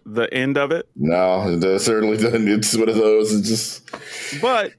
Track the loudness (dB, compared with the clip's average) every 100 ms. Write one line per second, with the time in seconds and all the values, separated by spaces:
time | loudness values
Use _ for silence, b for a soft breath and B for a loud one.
0 | -4 -4 -2 -2 -2 0 0 -2 -4 -4
1 | 0 2 2 2 0 0 2 2 0 0
2 | 0 0 0 0 2 0 0 0 2 2
3 | 4 4 4 0 0 -2 -4 -10 -16 -18
4 | -14 -12 -10 -4 0 0 -2